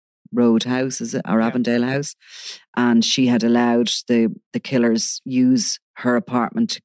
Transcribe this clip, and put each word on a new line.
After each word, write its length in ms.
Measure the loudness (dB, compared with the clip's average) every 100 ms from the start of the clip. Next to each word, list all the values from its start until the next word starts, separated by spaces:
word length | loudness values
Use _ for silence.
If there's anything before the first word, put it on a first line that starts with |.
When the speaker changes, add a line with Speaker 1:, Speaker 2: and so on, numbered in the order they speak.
| _ _ _
Speaker 1:
Road 320 | 0 2 2
House, 360 | 0 -2 -2 -4
is 140 | -6
it? 80 | -6 -2
Or 120 | 0
Speaker 2:
Yeah. 60 | 0
Speaker 1:
Avondale 360 | 0 0 0
House. 320 | 0 -2 -4 -8 _ -18 -16 -18 _ -2
And 280 | 2 2
she 220 | 2 2 2
had 160 | 2
allowed 480 | 2 2 2 2 0 -4 0
the, 280 | 0 0 -2 _
the 80 | -10
killers 600 | -4 0 0 0 -2 -4
use 560 | -4 0 2 2 0 -4 _ -6
her 180 | -2 -2
apartment 540 | -2 -2 -2 -2 -2
to 120 | -4